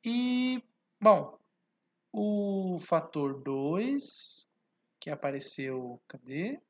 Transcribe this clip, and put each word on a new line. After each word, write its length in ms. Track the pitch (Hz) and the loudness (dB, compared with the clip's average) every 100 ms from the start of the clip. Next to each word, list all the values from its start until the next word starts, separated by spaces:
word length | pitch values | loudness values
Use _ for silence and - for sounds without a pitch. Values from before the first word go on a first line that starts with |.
E, 580 | 226 240 247 247 254 254 - _ _ _ | 0 0 2 2 2 0 -6 _ _ _
bom, 380 | 214 190 - - _ _ _ _ _ _ _ | 8 8 4 -12 _ _ _ _ _ _ _
o 640 | 214 208 208 202 196 190 175 | -2 0 2 0 0 0 -4
fator 640 | - 165 160 156 139 135 | 2 0 2 -2 -2 -2
dois, 1120 | 135 135 139 175 240 277 - - - - - _ _ _ _ _ | -2 0 0 0 0 -2 -4 -8 -8 -10 -16 _ _ _ _ _
que 120 | - | -8
apareceu, 880 | 147 143 139 139 - 135 131 123 120 _ | -4 -4 -4 -8 -6 -4 -4 -6 -12 _
cadê? 500 | - 123 139 196 285 | -18 -8 -4 -4 -6